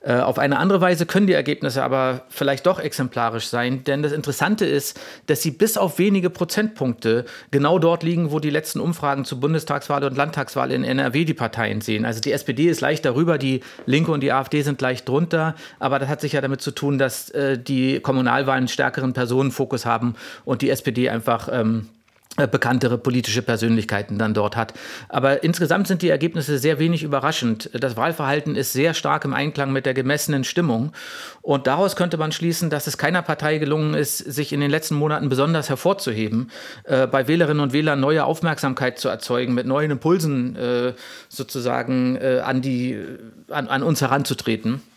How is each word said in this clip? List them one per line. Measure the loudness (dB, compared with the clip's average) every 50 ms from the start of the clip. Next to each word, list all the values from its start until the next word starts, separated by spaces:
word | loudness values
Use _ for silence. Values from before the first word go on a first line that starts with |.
Äh, | 0 2 2
auf | 2 4 2 2 2
eine | 2 2 2 2
andere | 2 4 4 4
Weise | 4 4 4 2 0
können | 0 2 2 4 4
die | 4
Ergebnisse | 4 2 0 -2 -2 -2 -2 0 0 0
aber | 0 2 2 2 0 0 -4 -8 -12
vielleicht | -6 -2 0 0 0 2 2
doch | 0 0 2
exemplarisch | -2 -6 -4 -2 -4 -4 -2 0 -2 0 -2 -4 -6
sein. | -4 -2 -2 0 0 -2 -2 -2
Denn | -2 0 0 0
das | -2
Interessante | -2 -2 -4 -4 -2 0 2 0 2 2 2
ist, | 0 0 0 -2 -4 -10 -10 -16 -18 -18 -20 _
dass | -2 0 0
sie | 0 -2 0
bis | 2 2 2 2
auf | 2 0 0 2 2
wenige | 2 4 4 2 2 0
Prozentpunkte | -2 -2 -4 -2 0 -2 -2 -2 -2 -2 -2 -2 -2 0 0 2 2 2 0 -4 -12 -18 -14 0 0
genau | 2 4 4 4 4
dort | 4 4 2 2 0
liegen, | 0 0 0 0 0 0
wo | -2
die | -2 0
letzten | -2 -2 -2 -2 -6 -4
Umfragen | -2 -2 -2 -2 0 -2 0 0 -2
zur | -6 -6 -2
Bundestagswahl | 0 0 0 0 0 -2 -4 -4 -2 -2 -2 0 0
und | -2 0
Landtagswahl | 0 0 0 0 -4 -6 -4 -2 -2 -2 0 0
in | -2 0
N | 0 0 0
R | 0 0 2
W | 0 0
die | 0 0
Parteien | -2 -2 -4 -2 -2 -2 -2 -2 -4
sehen. | -2 -2 -2 0 0
Also | -2 -2 -4
die | -2 -2 -2
S | -2 -2
P | -4 -2
D | 0 2 0 2
ist | 0 0
leicht | -2 -2 0 -2
darüber, | -2 0 0 0 0 0
die | 0 0 -2 -2 -2 -4 -10 -20 -12 -4
Linke | 0 2 2 2 2
und | 0 0 0
die | 0 0
A | 0
F | 0 0
D | 0 0 0
sind | 0 -2 0
leicht | 0 -2 -2 -2 -4
drunter. | -2 0 0 2 2 0 0 0 0 -2 -6 -12 -20 -12 -4
Aber | -2 0 0 0
das | 0 -2
hat | -4 -2 -4
sicher | -2 -2 0
damit | 0 0 -2 -2 -4
zu | -8
tun, | -6 -2 -2 0 2
dass, | 2 2 0 0 -6 -12 -6
äh, | -4 -2 0 0 0 -2
die | -2 -2 0 0 2 2 0 0
Kommunalwahlen | 0 0 2 2 4 2 2 2 2 2 2 0
einen | 0 -2
stärkeren | 0 0 0 0 0 0 -2 -2 0
Personenfokus | 0 0 2 2 2 2 2 0 -2 -2 -2 -2 -4 0
haben | 0 0 2 0 -2 -2 -4 -10 -18 -18 -14 -4
und | -4 -2 0 2
die | 0
S | 0 0
P | 0 -4
D | 0 0 0 0
einfach, | 0 0 0 0 0 0 0 -4 -2
ähm, | 0 2 2 0 0 -2 -8 _ _ _ _ _ _ _ _ -2 0
äh, | 0 2
bekanntere | 2 2 2 2 2 4 4 2 2
politische | 2 0 0 0 0 0 0 -2 -2 0
Persönlichkeiten | 0 0 2 4 2 2 2 2 0 -2 -2 -2 -2 -2
dann | -2 0 0 2
dort | 2 0 0 0
hat. | -2 -4 -4 -6 -16 -16 -14 -14 -16 -14 -4
Aber | 0 4 4 6 4 4 2
insgesamt | 0 2 2 2 2 2 2 2
sind | 2 0 0
die | 2 2
Ergebnisse | 2 2 2 0 -2 -2 -2 0 -2
sehr | 0 2 2 2 2
wenig | 2 2 2 0 -2
überraschend. | 0 -2 0 0 0 0 2 0 0 0 0 -4 -8 -6
Das | -4 -2 -2 -2 0
Wahlverhalten | 0 0 0 0 0 0 0 0 0 -2 -2
ist | -2 -2 -2 0
sehr | 2 2 2 2
stark | 0 0 0 0 0 0
im | -2 -2
Einklang | 0 -2 -2 -2 -2 -2 0
mit | 0 0 0
der | 0 -2
gemessenen | 0 0 0 0 0 0 0 0 0 -2
Stimmung. | -2 0 0 2 2 2 0 0 -2 -6 -10 -16 -14 -14 -14 -14 -16 -16 -14 _
Und | 0 0 2 2
daraus | 2 2 4 2 2 2
könnte | 0 -2 0 0
man | -2 -2 -2 -2
schließen, | -2 0 0 0 0 0 -2
dass | -2 -2 -2
es | -4 -4
keiner | 0 0 2 2 2
Partei | 0 0 -2 0 0 0 0 2
gelungen | 2 0 0 2 2 2 2
ist, | 0 0 0 -2
sich | -6 -6 -6 -4 -4 -4 -2 0
in | 0
den | 0 2
letzten | 0 0 0 0 0
Monaten | 0 2 0 0 0 0 0
besonders | 2 2 2 2 2 0 0 -2
hervorzuheben, | -4 0 2 0 0 2 -2 -4 -2 -2 -2 0 0 -2 -2 -4 -8 -16 -16 -16 -16 -18 -6
äh, | 0 2 2 2
bei | 4 2 0 2 2
Wählerinnen | 4 4 4 4 4 2 2
und | 2 2
Wählern | 2 2 2 2 2
neue | 2 2 2 2 2
Aufmerksamkeit | 0 0 0 0 -2 -2 0 -2 -2 -2 0 -2 -2 -2 -2
zu | -4 -4
erzeugen, | -4 -4 -4 -2 -2 -2 0 0 0
mit | 0 0
neuen | 0 0 0 0 0
Impulsen, | -2 0 2 2 2 4 2 0 0 0 -2 -2 -4
äh, | -4 -4 -2 0 0 0 -2 -4 -6 -14 -18 -18 -20 -20 _
sozusagen, | -10 -10 -10 -8 -6 -4 -2 0 0 0 0 0 0 2 2 2 0
äh, | 0 0 0 0 0 0
an | 0 0 0 0
die, | 0 -2 -2 -2 -2 -4 -6 -8 -10 -12 -14 -16 -20 -20 -20 -14 _
an, | -6 -6 -2 -2
an | -2 0 2
uns | 2 2 2
heranzutreten. | 2 2 2 2 2 0 -2 -4 -2 -2 -2 -2 0 -4 -4 -4 -6 -14 _